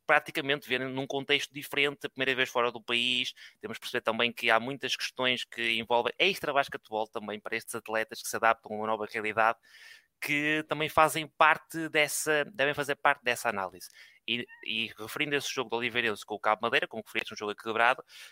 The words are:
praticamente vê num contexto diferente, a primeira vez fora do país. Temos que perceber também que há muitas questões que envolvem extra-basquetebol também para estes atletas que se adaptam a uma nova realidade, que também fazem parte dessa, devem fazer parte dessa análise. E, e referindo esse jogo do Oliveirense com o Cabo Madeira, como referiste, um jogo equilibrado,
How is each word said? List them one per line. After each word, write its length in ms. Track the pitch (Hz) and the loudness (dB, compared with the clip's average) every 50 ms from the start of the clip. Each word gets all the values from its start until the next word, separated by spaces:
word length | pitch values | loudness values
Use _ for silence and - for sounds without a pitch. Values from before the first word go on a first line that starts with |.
| _ | _
praticamente 600 | - 147 151 - - - 165 143 139 147 143 - | 2 4 4 2 0 -4 -4 -2 -2 -2 -4 -2
vê 120 | - 127 127 | -4 -2 -2
num 260 | 131 131 127 131 139 | -2 -4 -4 -6 -6
contexto 480 | - 139 139 135 - 143 135 - - 131 | -4 -4 -4 0 2 2 0 0 -4 -10
diferente, 520 | 147 131 - - 143 143 147 143 - - | -14 -12 -6 -2 0 0 0 0 -4 -10
a 20 | 139 | -10
primeira 240 | - 131 131 131 131 | -4 -2 0 0 2
vez 160 | 123 127 - | 2 0 0
fora 220 | - 123 120 120 | 2 0 0 0
do 100 | 113 117 | -2 -4
país. 520 | - - 120 120 120 123 123 123 127 - - - - - - _ | -4 -2 0 0 2 0 0 -2 -4 -6 -8 -12 -18 -20 -16 _
Temos 180 | - 104 110 | -10 -10 -10
que 40 | - | -10
perceber 200 | - - - 120 | -8 -6 -6 -2
também 300 | - 113 110 113 120 120 | 0 0 0 2 0 0
que 180 | 113 - 120 117 | -2 -2 2 4
há 100 | 113 113 | 4 4
muitas 360 | 117 131 139 135 139 123 - | 2 -2 -6 -6 -4 -4 -4
questões 480 | - - - - - 127 127 123 117 - | -4 -4 -6 -4 -2 0 0 0 0 -4
que 300 | - - 117 117 113 113 | -8 -6 -4 -2 0 -2
envolvem 400 | 113 117 - 120 120 113 120 - | -2 0 2 2 2 2 2 0
extra-basquetebol 920 | - 165 196 190 - - 151 131 139 135 - - 110 - _ 110 107 110 | 2 0 0 0 -2 -4 0 0 0 0 0 -4 -12 -10 _ -4 -4 -4
também 320 | - - 113 104 101 104 107 | -4 -6 -8 -6 -6 -8 -8
para 160 | - - 110 | -6 -6 -6
estes 180 | 113 - - - | -6 -6 -8 -10
atletas 460 | 113 - - 110 110 110 - 117 - | -10 -6 -2 -2 -2 -2 -2 -6 -8
que 80 | - - | -8 -6
se 60 | - | -2
adaptam 360 | 107 113 113 113 - - - 107 | 4 4 4 4 4 0 -6 -6
a 60 | 107 | -4
uma 80 | 107 | -2
nova 180 | 110 110 104 107 - | -2 -2 -2 -2 -4
realidade, 460 | - 113 104 107 101 110 110 113 113 - _ _ - - - - - - _ _ _ _ | -6 -4 -4 0 2 4 4 4 4 0 _ _ -20 -20 -20 -20 -20 -20 _ _ _ _
que 420 | - 143 147 147 147 151 156 156 151 - | -4 -2 -2 0 2 2 0 0 0 -2
também 180 | 147 147 156 | -2 -2 -2
fazem 400 | 147 - 160 156 151 131 160 156 | 2 4 4 4 6 4 -2 -4
parte 640 | - _ - 160 151 160 - - - - 165 160 156 | -6 _ 4 6 6 6 4 0 -6 -6 -6 -6 0
dessa, 560 | 156 156 147 143 - - - 156 151 147 143 | 2 2 2 2 0 -2 0 2 2 2 0
devem 280 | - 101 120 135 147 139 | -2 0 0 0 2 2
fazer 220 | 143 143 139 139 | 0 -2 -2 -2
parte 280 | - - 143 139 - 120 | 2 4 4 4 4 0
dessa 260 | 123 120 - - 117 | -2 -2 0 0 -2
análise. 400 | 104 98 95 90 90 90 - - - - - - _ _ _ | -2 -2 -4 -6 -6 -12 -16 -18 -20 -20 -20 -20 _ _ _
E, 200 | 113 113 120 - - - - - | -4 -4 -4 -4 -8 -14 -14 -10
e 280 | - 110 113 113 104 - | -6 -4 -4 -4 -6 -8
referindo 380 | - 110 110 - 147 151 147 143 | -10 -12 -8 -4 -4 -2 0 -2
esse 180 | 139 - - - | -2 -2 -2 -4
jogo 160 | 135 120 107 | -4 -4 -2
do 60 | 117 | -2
Oliveirense 500 | 117 123 117 110 123 117 110 101 - - | -2 -2 0 0 0 0 0 -2 -4 -6
com 100 | - 107 | -8 -8
o 40 | 98 | -2
Cabo 220 | - 107 107 - | 0 0 2 2
Madeira, 260 | 117 113 123 151 - | 2 2 2 2 0
como 160 | - - 110 - | 0 -6 -10 -12
referiste, 280 | - - 113 - - 107 | -6 -6 -6 -6 -4 -8
um 40 | |
jogo 140 | - 107 104 | -6 -6 -6
equilibrado, 500 | 101 - - 113 107 110 117 123 131 - - _ - - - - | -6 -6 -6 -4 2 4 4 4 4 2 -4 _ -20 -20 -20 -20